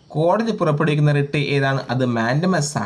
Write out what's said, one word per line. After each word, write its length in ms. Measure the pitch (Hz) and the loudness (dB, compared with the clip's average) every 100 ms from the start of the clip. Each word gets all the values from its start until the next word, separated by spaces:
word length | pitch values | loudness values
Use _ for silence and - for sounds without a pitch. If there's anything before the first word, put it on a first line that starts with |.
| - 147 | -10 -2
കോടതി 380 | 170 202 226 208 | 2 2 0 -2
പുറപ്പെടുവിക്കുന്ന 520 | 165 147 156 147 147 143 | 0 0 2 2 2 2
റിട്ട് 220 | 143 151 143 143 | 0 -2 -2 0
ഏതാണ്? 260 | 139 135 - | 0 -2 -2
അത് 120 | 123 123 117 | -2 0 0
മാൻഡമസ് 580 | 113 139 185 175 147 - | 0 0 0 0 -2 -4